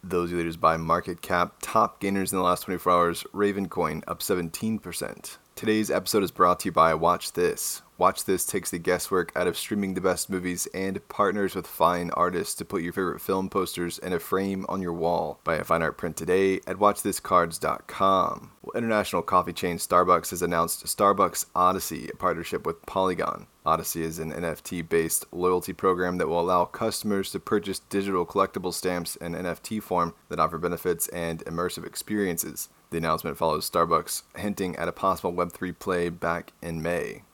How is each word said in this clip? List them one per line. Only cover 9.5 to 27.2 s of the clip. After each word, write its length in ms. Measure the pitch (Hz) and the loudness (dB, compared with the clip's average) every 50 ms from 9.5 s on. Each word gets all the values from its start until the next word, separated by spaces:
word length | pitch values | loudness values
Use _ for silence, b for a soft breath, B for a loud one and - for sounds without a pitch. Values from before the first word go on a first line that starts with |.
| 85 | 0
streaming 380 | - - - 107 101 101 95 92 | -2 -4 -4 -2 -2 0 0 -2
the 60 | 95 | 0
best 280 | 90 92 90 87 - - | 2 2 0 0 -2 -4
movies 380 | 95 92 87 90 90 90 - - | -4 -4 -2 -2 -4 -4 -6 -6
and 340 | - 90 95 95 95 98 - _ | -4 -4 -4 -4 -4 -6 -10 _
partners 460 | - - 104 98 92 104 101 92 - | 0 2 2 2 2 2 0 0 -2
with 100 | 95 85 | -4 -8
fine 460 | - - - 80 85 90 87 87 85 | -8 -2 2 2 4 4 2 -2 -2
artists 420 | - - 87 90 90 87 78 - - | 0 0 0 2 0 -2 -4 -4 -6
to 100 | - 85 | -8 -8
put 200 | - - 95 82 | -6 -4 -4 -4
your 100 | 87 85 | -2 -2
favorite 280 | - 95 87 - - | -2 -2 -2 -2 -6
film 280 | - - 95 95 95 92 | -2 -2 0 0 0 -2
posters 480 | - 101 92 87 - - 87 87 85 | -2 -2 -2 -2 -2 -4 -4 -4 -4
in 160 | - - 92 92 | -6 -6 -2 -2
a 60 | 85 | -2
frame 480 | - - - 95 98 98 98 95 95 - | -2 -2 -2 0 0 0 -2 -4 -4 -4
on 140 | - 95 92 | -4 -4 -4
your 100 | 87 85 | -4 -4
wall. 460 | 82 82 85 87 85 82 78 - _ _ | -2 0 0 0 0 -2 -4 -6 _ _
Buy 120 | 80 82 | -2 -2
a 80 | 78 - | -2 0
fine 180 | - 82 82 | 0 0 2
art 160 | 82 76 71 | 2 0 -2
print 180 | - - 85 80 | -4 -6 -6 -6
today 440 | - 82 80 90 95 98 98 95 - - | -6 -2 2 2 4 4 4 2 0 -2
at 100 | - 92 | -6 -4
watch 240 | 92 104 101 101 - | 2 2 2 2 2
this 180 | - 104 95 - | -2 -2 -4 -4
cards 380 | - - 98 90 85 82 80 | -2 4 4 4 4 4 -2
dot 300 | - - 76 - - - | -4 -2 -2 -2 -2 -6
com. 640 | - - - 98 98 98 95 87 - - - - - - _ | -12 -4 0 2 4 4 4 4 2 -2 -6 -12 -18 -20 _
Well, 160 | - - - | -14 -8 -6
international 460 | 117 117 113 110 107 98 - - 90 85 | -4 -2 0 2 0 0 0 -2 -2 0
coffee 280 | - 98 90 87 92 | 2 2 2 2 2
chain 260 | 85 - - 90 85 | -4 -4 -2 -2 -2
Starbucks 520 | 82 - - 92 87 90 87 90 85 80 - | -2 -2 4 4 4 6 6 4 4 4 -2
has 140 | - 85 90 | -4 -2 0
announced 420 | 85 87 82 85 85 - - - | 0 2 2 2 0 -2 -6 -4
Starbucks 640 | - - - 107 98 101 95 98 87 - - - - _ | -6 0 4 6 4 6 6 4 2 2 -4 -8 -4 _
Odyssey, 520 | 85 90 90 92 95 - - - - - - - | 4 4 4 4 2 -2 -4 -8 -8 -8 -10 -8
a 20 | |
partnership 460 | - - 92 85 82 85 - - 82 - | -2 -2 -2 -2 -2 -4 -4 -6 -4 -4
with 220 | 82 82 - - | -4 -6 -6 -10
Polygon. 640 | - - 98 95 95 90 85 82 - - - - _ _ _ _ | -4 0 2 2 2 2 0 -2 -4 -4 -6 -12 _ _ _ _
Odyssey 380 | 80 80 82 82 - - 82 82 | 2 2 2 0 -4 -4 -4 -4
is 160 | 80 80 85 | -4 -4 -6
an 120 | 80 80 | -6 -6
N 120 | 76 - 87 | -6 -4 -4
F 180 | 85 78 - | -4 -6 -6
T-based 640 | _ - 92 87 82 80 - 85 80 82 - - - _ | _ -8 -6 -6 -4 2 2 2 4 4 0 -4 -4 _
loyalty 420 | - 87 90 90 90 90 87 - 90 | -4 0 2 2 2 2 0 -4 -8
program 460 | - - 95 92 90 92 90 90 90 | 0 2 2 2 2 2 0 0 0
that 80 | 87 | 0
will 120 | 76 82 87 | 0 2 2
allow 260 | 85 90 92 87 87 | 2 4 4 4 2
customers 680 | - - - 117 113 101 - - 107 101 98 | 2 -2 -4 -4 -2 -2 -2 -2 0 0 0